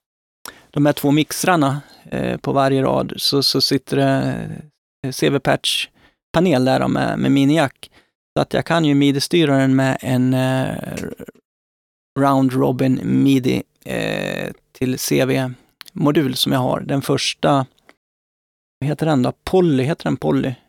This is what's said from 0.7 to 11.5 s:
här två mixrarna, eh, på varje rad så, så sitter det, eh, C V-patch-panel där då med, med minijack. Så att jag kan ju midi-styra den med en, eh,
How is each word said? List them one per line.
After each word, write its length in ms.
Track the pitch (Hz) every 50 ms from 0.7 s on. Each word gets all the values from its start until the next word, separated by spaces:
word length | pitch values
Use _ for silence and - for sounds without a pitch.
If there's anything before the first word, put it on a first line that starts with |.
| - 151 143
här 80 | 147 143
två 180 | - - 143
mixrarna, 720 | 143 156 151 - - - - 180 185 165 143 139 135 143 - - - - -
eh, 340 | - - 131 131 123 120
på 140 | - - 139
varje 320 | 131 139 135 135 135 135 131
rad 300 | 127 127 131 127 127 -
så, 260 | - - - 143 139 135
så 180 | - - 139
sitter 360 | 131 - 147 135 - - 139
det, 500 | 139 139 135 135 135 131 131 123 113 113 - - - 156 - _ _ _ _ _ _ -
eh, 60 | 131
C 180 | 131 - - 151
V-patch-panel 1400 | 139 139 - 147 139 - - - - - - - _ _ _ _ _ _ _ _ - 165 180 190 151 127 127
där 140 | 131 131 131
då 80 | 131
med, 320 | 127 127 127 131 120 107 107
med 120 | 127 131
minijack. 600 | 135 139 139 135 151 165 147 - - _ - - _ _ _ _ _ _ _ _ _
Så 60 | 147
att 120 | 135 - -
jag 120 | 120 -
kan 200 | - 165 170 160
ju 100 | 147 143
midi-styra 600 | 143 143 143 135 139 - - - 175 160 143 139
den 180 | 135 135 135 131
med 220 | 135 135 131 131 -
en, 320 | - 127 127 123 127 127 127
eh, 420 | 127 131 131 131 131 131 - - - - - - 87 87 - - - - - - _ _ _